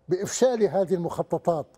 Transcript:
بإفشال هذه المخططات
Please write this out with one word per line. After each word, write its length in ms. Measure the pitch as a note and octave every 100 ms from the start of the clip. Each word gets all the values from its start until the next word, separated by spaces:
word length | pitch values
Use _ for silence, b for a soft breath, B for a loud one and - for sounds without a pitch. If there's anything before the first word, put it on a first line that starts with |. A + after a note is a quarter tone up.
| -
بإفشال 540 | F3+ G3+ - B3+ A#3+
هذه 320 | G3 E3+ F3+
المخططات 720 | F3+ E3+ - - D#3+ - E3 -